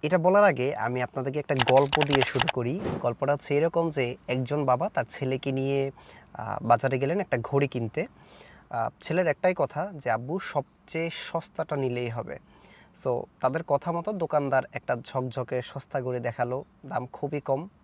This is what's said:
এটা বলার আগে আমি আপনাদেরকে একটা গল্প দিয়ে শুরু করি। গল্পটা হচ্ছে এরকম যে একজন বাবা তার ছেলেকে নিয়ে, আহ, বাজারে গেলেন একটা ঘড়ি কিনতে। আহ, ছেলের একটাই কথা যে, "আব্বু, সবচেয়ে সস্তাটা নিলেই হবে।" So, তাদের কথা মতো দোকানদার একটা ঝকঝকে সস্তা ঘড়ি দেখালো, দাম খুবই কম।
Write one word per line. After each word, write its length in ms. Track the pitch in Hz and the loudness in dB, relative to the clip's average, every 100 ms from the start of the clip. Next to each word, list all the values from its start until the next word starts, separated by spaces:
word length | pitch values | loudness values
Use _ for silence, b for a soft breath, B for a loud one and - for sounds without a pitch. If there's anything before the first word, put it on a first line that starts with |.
এটা 160 | 151 180 | 2 4
বলার 260 | 170 196 | 6 8
আগে 320 | 208 131 127 147 | 6 6 0 0
আমি 260 | 113 123 | -2 -2
আপনাদেরকে 360 | 123 - 131 147 | -4 -4 -4 -4
একটা 160 | - | -2
গল্প 500 | 139 - 131 139 151 | 2 6 6 6 4
দিয়ে 180 | 143 143 | 4 4
শুরু 260 | 127 131 175 | 4 4 2
করি। 280 | - 120 170 - - | 2 -2 -2 -4 -2
গল্পটা 320 | 123 117 139 | -2 -2 0
হচ্ছে 240 | 143 - 143 | 0 0 2
এরকম 340 | 165 170 165 | 2 2 0
যে 260 | 151 120 - - | 0 -2 -4 -2
একজন 360 | 127 123 147 | -2 0 0
বাবা 240 | 139 123 185 | 2 2 2
তার 160 | - 117 | -2 -4
ছেলেকে 420 | - 135 131 139 | -4 -2 -2 -2
নিয়ে, 380 | 131 135 139 135 135 B B B | -2 0 0 -2 -6 B B B
আহ, 320 | - 110 104 117 | -10 -8 -6 4
বাজারে 320 | 120 135 131 | 4 4 0
গেলেন 220 | 139 180 | 0 -2
একটা 180 | - 127 | 0 -2
ঘড়ি 300 | 113 139 139 | 0 0 0
কিনতে। 380 | 127 110 - 208 B B B B B B | -2 -4 -4 -6 B B B B B B
আহ, 200 | 120 113 _ | -4 -4 _
ছেলের 260 | - 165 175 | -4 0 0
একটাই 280 | 143 185 180 | 2 0 2
কথা 360 | 139 147 185 | -2 -2 -6
যে, 160 | 165 123 | -6 -2
"আব্বু, 280 | 113 123 185 | -2 -2 -6
সবচেয়ে 720 | - 151 - _ - 160 165 | -4 -6 -6 _ -10 -6 -6
সস্তাটা 640 | - - 170 - - 156 147 | -6 -6 -6 -6 -8 -4 -2
নিলেই 320 | 131 123 120 | -2 -2 -4
হবে।" 300 | 117 - 71 _ B B B B - | -6 -8 -12 _ B B B B -8
So, 200 | - 120 - _ | -2 -2 -4 _
তাদের 220 | 127 147 | 0 0
কথা 300 | 165 143 - | 0 0 0
মতো 200 | 170 170 | -4 -4
দোকানদার 500 | 208 160 151 139 131 131 | -4 0 0 2 0 0
একটা 240 | 120 - 123 | -10 -4 -4
ঝকঝকে 680 | - 135 127 123 123 127 | -2 -4 -4 -4 -4 -4
সস্তা 400 | - 139 - 139 | -6 -12 -6 -4
ঘড়ি 180 | 127 123 | -2 -4
দেখালো, 440 | 120 - 120 131 - _ 135 | -4 -2 -2 -2 -8 _ -8
দাম 200 | 127 127 | -6 -6
খুবই 340 | - 143 147 | -8 -6 -4
কম। 280 | - 135 185 _ | -2 -2 -2 _